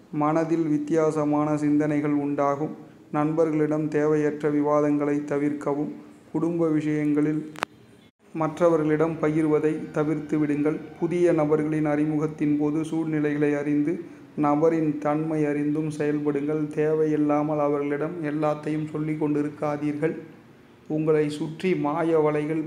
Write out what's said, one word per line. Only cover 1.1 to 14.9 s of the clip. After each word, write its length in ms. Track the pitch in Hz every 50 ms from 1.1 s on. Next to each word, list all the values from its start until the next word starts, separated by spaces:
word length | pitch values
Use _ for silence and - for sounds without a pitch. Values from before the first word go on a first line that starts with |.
| 151 156 147 147 147 147 151 151 151 147
சிந்தனைகள் 540 | 151 147 147 147 151 151 151 147 147 151
உண்டாகும். 640 | 147 147 143 143 143 143 143 143 143 139 156 - - - - - - - - -
நண்பர்களிடம் 760 | - 151 147 156 160 156 165 160 151 151 151 151 151 156 156 151
தேவையற்ற 600 | 151 147 147 151 156 151 151 147 147 147 156 151
விவாதங்களை 760 | 147 147 147 147 147 147 147 147 147 143 143 147 147 143 147
தவிர்க்கவும். 720 | - 147 143 147 147 147 - - 151 143 147 151 - - - - - - - - -
குடும்ப 380 | - 156 156 165 175 170 165 160
விஷயங்களில் 840 | 156 151 147 151 151 151 151 151 147 147 147 151 156 151 151 - - - - - - - - - - - - - _ _ _ - -
மற்றவர்களிடம் 840 | 165 156 156 156 - 175 170 165 156 151 156 151 151 156 165 165 147
பகிர்வதை 680 | - 156 156 160 156 156 151 151 151 156 160 165 - -
தவிர்த்து 480 | - 156 151 147 156 151 151 - - 156
விடுங்கள். 400 | 151 147 147 147 143 151 160 156 - - - -
புதிய 320 | 175 165 170 175 175 170
நபர்களின் 540 | 165 160 151 147 156 151 151 151 156 156 151
அறிமுகத்தின் 720 | 151 147 151 151 156 156 147 151 151 151 - 156 151 147 147
போது 280 | 147 147 147 160 156
சூழ்நிலைகளை 680 | 151 160 160 160 156 156 151 147 147 147 147 151 147 147
அறிந்து, 500 | 143 143 151 147 147 147 160 175 208 - - - - - - -
நபரின் 640 | - 151 147 147 151 156 165 165 160 160 151